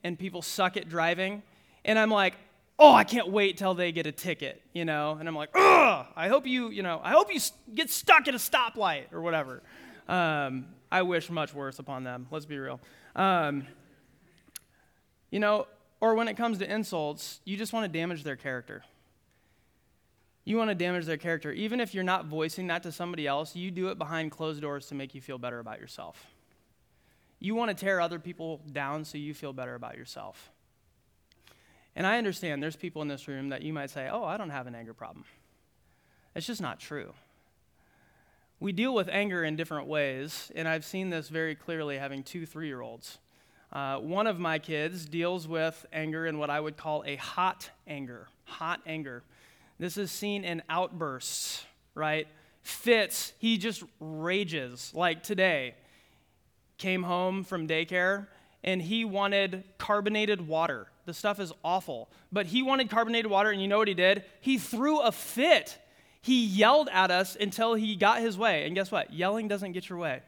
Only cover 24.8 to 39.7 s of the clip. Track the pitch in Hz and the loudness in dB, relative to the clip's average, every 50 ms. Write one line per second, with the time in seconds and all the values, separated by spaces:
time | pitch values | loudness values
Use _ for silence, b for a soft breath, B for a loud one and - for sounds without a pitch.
24.8 | 135 - 143 139 139 143 - 135 127 - 135 127 120 123 120 117 117 113 - 107 | -8 -10 -8 -8 -8 -10 -12 -16 -12 -12 -10 -8 -6 -8 -8 -8 -10 -12 -12 -14
25.8 | 110 - - - - 82 - - - - _ _ _ _ _ _ _ _ _ _ | -14 -16 -14 -14 -14 -14 -14 -18 -20 -20 _ _ _ _ _ _ _ _ _ _
26.8 | _ b b b b b b b b b b b - 190 220 226 240 220 190 185 | _ b b b b b b b b b b b -6 -4 -2 -2 -2 -2 -2 -2
27.8 | 196 196 196 180 170 170 170 165 160 175 180 - 160 160 160 143 156 147 139 143 | -2 0 2 2 0 0 -2 -6 -10 -12 -12 -10 -8 -8 -8 -10 -12 -10 -8 -6
28.8 | 139 139 147 156 156 151 - 151 147 151 147 - - 139 135 131 127 123 123 120 | -4 -4 -4 -6 -6 -8 -10 -10 -10 -10 -10 -10 -10 -12 -10 -8 -10 -10 -10 -12
29.8 | 123 117 117 117 113 - - - 101 98 - - - - _ _ _ _ _ _ | -12 -14 -14 -14 -16 -16 -14 -14 -14 -14 -16 -18 -20 -20 _ _ _ _ _ _
30.8 | _ _ _ _ _ _ _ _ _ _ _ b b b b b b b b b | _ _ _ _ _ _ _ _ _ _ _ b b b b b b b b b
31.8 | b b b - 175 190 220 240 233 202 180 - 185 165 147 139 143 160 156 - | b b b -2 0 2 2 2 0 -2 -4 -4 -4 -6 -4 -4 -4 -6 -6 -8
32.8 | - 170 - 156 151 147 143 135 - - 139 135 135 139 139 - - 151 156 151 | -10 -10 -8 -6 -6 -6 -6 -8 -10 -10 -10 -8 -8 -8 -8 -8 -8 -8 -6 -6
33.8 | 139 131 - 143 131 131 - 233 226 160 175 220 208 160 143 135 127 123 117 117 | -8 -8 -8 -8 -8 -6 -6 -4 -4 -4 -6 -6 -8 -8 -8 -10 -10 -10 -12 -14
34.8 | 117 113 113 - 113 - - - - b b b b b b b b b _ _ | -14 -16 -16 -16 -16 -16 -16 -18 -20 b b b b b b b b b _ _
35.8 | b b b b b b b b b b b - 156 - 240 214 180 127 - - | b b b b b b b b b b b -10 -8 -6 -6 -6 -6 -6 -6 -8
36.8 | - - 151 143 104 92 - b b b b b b b b b _ _ b b | -10 -12 -10 -10 -10 -12 -16 b b b b b b b b b _ _ b b
37.8 | b b b b b b b b b b b b b b b _ 165 196 190 170 | b b b b b b b b b b b b b b b _ -6 -4 -2 0
38.8 | 233 269 262 220 180 180 160 196 202 208 185 175 165 156 156 156 165 160 | 0 2 2 0 0 0 0 -2 0 0 0 -2 -2 -2 -2 -4 -4 -4